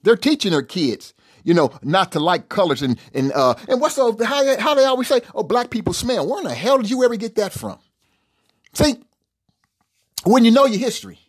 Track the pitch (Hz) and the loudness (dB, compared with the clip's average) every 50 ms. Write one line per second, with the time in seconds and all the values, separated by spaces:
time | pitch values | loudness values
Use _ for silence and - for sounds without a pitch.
0 | - 202 233 - - 277 302 - - 202 170 147 139 - - 185 160 127 104 - | 4 2 2 2 2 -2 -2 0 -2 -2 -2 -2 -2 -4 -6 -4 -4 -4 -4 -6
1 | - - _ _ _ _ _ _ _ - 170 170 151 123 - - - 131 160 190 | -12 -20 _ _ _ _ _ _ _ 2 2 4 4 2 -2 -6 -6 -2 0 0
2 | 185 185 - 160 147 170 180 160 - _ - - 190 170 139 127 143 135 120 - | 0 0 -2 -4 -2 0 -2 -2 -4 _ -2 -2 0 0 0 -2 -2 -4 -4 -4
3 | - - _ 135 135 139 - 139 135 127 120 - - - 262 247 277 302 - - | -6 -10 _ -4 -4 -2 0 2 2 2 2 0 -2 -4 -2 -2 -2 -2 0 0
4 | 262 233 220 202 233 220 277 285 277 269 269 - 220 311 302 277 262 269 262 254 | 0 0 0 -2 -4 -2 0 0 0 0 0 0 0 0 2 2 2 2 2 -2
5 | 254 - 277 247 247 - - 214 220 - 233 240 247 247 - 220 185 208 180 - | 0 0 0 -2 -2 -4 -8 -8 -6 -2 -2 -2 -2 -2 -6 -4 -4 -4 -4 -4
6 | - 240 254 202 139 170 262 403 370 190 120 117 151 233 277 269 226 196 254 254 | -4 -4 -2 -2 -2 -4 -4 -6 -6 -8 -8 -4 -2 0 0 0 0 -2 -2 0
7 | 254 240 240 214 226 226 226 - 202 185 - - - 104 90 _ _ _ _ _ | 0 0 0 -2 -8 -6 -4 -4 -4 -4 -6 -10 -12 -12 -14 _ _ _ _ _
8 | _ _ _ _ _ _ _ _ _ _ _ _ _ _ _ - 294 302 247 - | _ _ _ _ _ _ _ _ _ _ _ _ _ _ _ 0 0 0 0 -2
9 | _ _ _ _ _ _ _ _ _ _ _ _ _ _ _ _ _ _ _ _ | _ _ _ _ _ _ _ _ _ _ _ _ _ _ _ _ _ _ _ _
10 | _ _ _ - - 175 226 262 233 233 226 269 277 269 214 190 262 240 - - | _ _ _ -4 0 2 4 6 6 6 6 6 4 4 2 0 -2 -4 -4 -6
11 | - 98 85 _ _ | -12 -16 -20 _ _